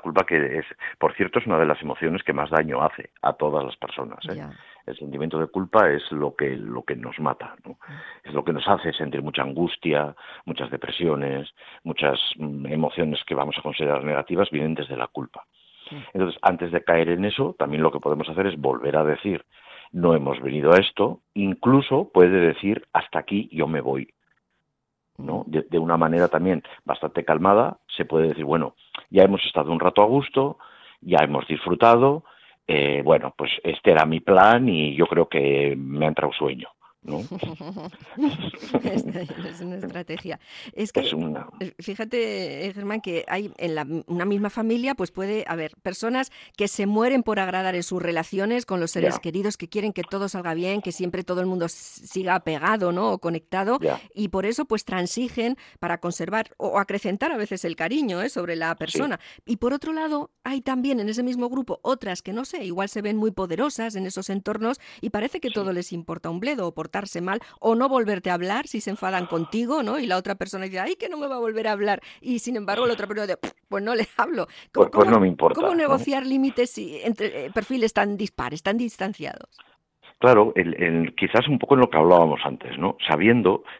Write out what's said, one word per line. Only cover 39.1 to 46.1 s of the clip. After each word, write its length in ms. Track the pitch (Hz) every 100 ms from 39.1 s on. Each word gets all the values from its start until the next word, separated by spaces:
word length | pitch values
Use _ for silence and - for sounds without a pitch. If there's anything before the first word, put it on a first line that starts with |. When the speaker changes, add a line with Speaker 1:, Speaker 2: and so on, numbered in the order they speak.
| 180
Speaker 2:
es 400 | 165 165 170 170
una 160 | 180 185
estrategia. 640 | - 175 170 165 185 147 - - 226
Es 200 | - 208
que, 80 | -
Speaker 1:
Es 120 | -
una 360 | 78 - - - -
Speaker 2:
eh, 120 | 185 -
fíjate, 880 | 175 202 220 247 220 202 170 139 190
eh, 60 |
Germán, 280 | 202 202 214
que 240 | 196 165 -
hay 240 | 185 208 -
en 160 | 170
la, 120 | 156 143 160 -
una 180 | 175
misma 260 | 190 202 208
familia, 440 | - 220 240 262
pues 160 | 269 180
puede 340 | - 196 214 -
haber 260 | 165 156 _
personas 480 | 185 190 226